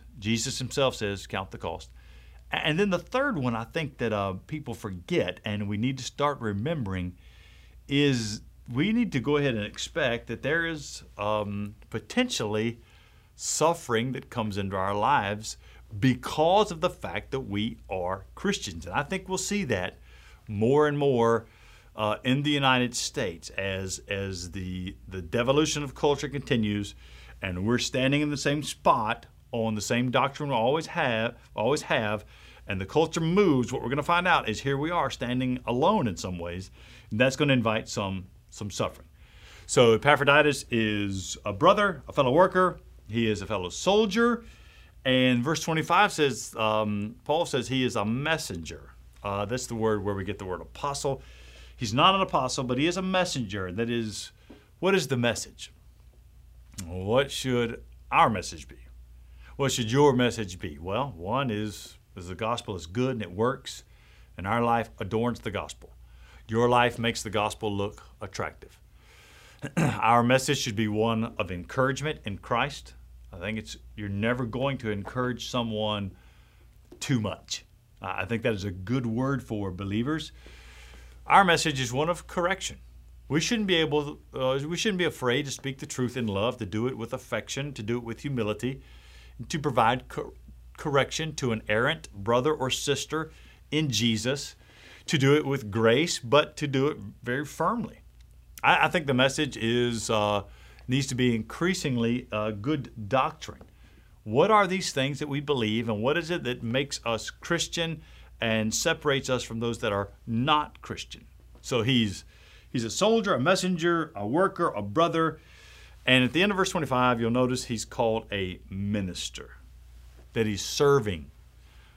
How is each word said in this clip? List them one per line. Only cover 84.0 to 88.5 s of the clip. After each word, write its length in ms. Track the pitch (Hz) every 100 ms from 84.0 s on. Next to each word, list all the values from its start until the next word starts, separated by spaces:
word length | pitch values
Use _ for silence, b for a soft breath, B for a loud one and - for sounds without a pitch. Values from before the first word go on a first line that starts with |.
| 143 151 -
uh, 240 | 127 131 139 147
we 100 | 170
shouldn't 220 | 226 185
be 60 |
afraid 400 | 165 - 123 127
to 80 | 139
speak 260 | - 139 135
the 80 | -
truth 300 | - 123 131
in 100 | 113
love, 300 | 98 113 123
to 100 | 104
do 220 | 107 123
it 80 | 123
with 160 | 113
affection, 600 | 127 - 113 - - 143
to 80 | 135
do 140 | 107 120
it 40 |
with 180 | 117 113
humility, 600 | 143 127 104